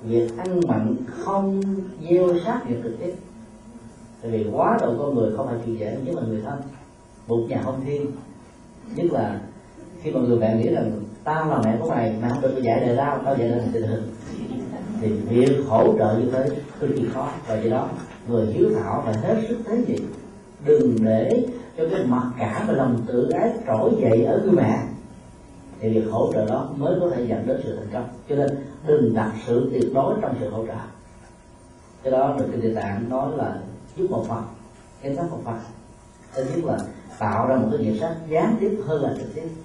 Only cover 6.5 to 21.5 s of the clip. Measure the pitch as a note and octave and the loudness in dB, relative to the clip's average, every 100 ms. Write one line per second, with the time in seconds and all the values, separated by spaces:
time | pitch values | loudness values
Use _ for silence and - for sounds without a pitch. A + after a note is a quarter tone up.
6.5 | C#3 - - - - - - - A#2 A2+ | -8 -10 -16 -20 -20 -20 -20 -2 -2 0
7.5 | B2 C3 C3+ C3+ C#3+ - - - - - | -2 -4 -4 -4 -2 -4 -6 -14 -20 -20
8.5 | - - - - - E3+ C#3 G#2+ G2+ - | -20 -20 -20 -10 0 0 2 -2 -4 -10
9.5 | - - - - - D3+ C3 A#2+ A#2 G#2+ | -16 -20 -20 -20 -8 -2 0 4 4 4
10.5 | A2 - - A2 G2+ - - - D#3 D#3 | 4 4 2 0 -4 -8 -8 -2 0 2
11.5 | C3+ A2 A2+ - B2 A2 A2 A#2+ C3 C3+ | 2 2 2 0 0 0 0 -2 2 0
12.5 | C3 A#2+ C3+ B2 A#2+ C#3 C#3 C3+ C3+ A#2 | 2 2 2 4 2 2 0 0 2 2
13.5 | A2+ A2 A2+ G#2+ A2 - - - - - | 2 0 0 0 -2 -4 -10 -12 -10 -8
14.5 | - - - - - A2 G#2 - A#2 C3+ | -8 -8 -8 -8 -4 -2 -2 2 6 6
15.5 | - - - A2 G#2+ A2 A#2 B2 C3 - | 4 2 4 6 6 4 4 2 2 0
16.5 | - - - - - A#2 - C#3+ - - | -2 -8 -4 -2 0 0 -2 -6 -6 -4
17.5 | A2 A2+ A2 - - - - - A#2 G#2+ | -2 2 0 -2 -8 -12 -14 -2 0 2
18.5 | - - - - A#2 - G#2+ - A3+ - | 4 4 4 0 -2 -2 0 2 2 0
19.5 | A#3+ F#3+ A#3 - - - - - - - | -4 -2 0 0 -2 -4 -10 -16 -20 -20
20.5 | - D3 D3 B2+ A2+ A2 A2 F#3 A#3+ - | -6 4 6 6 4 4 4 4 2 0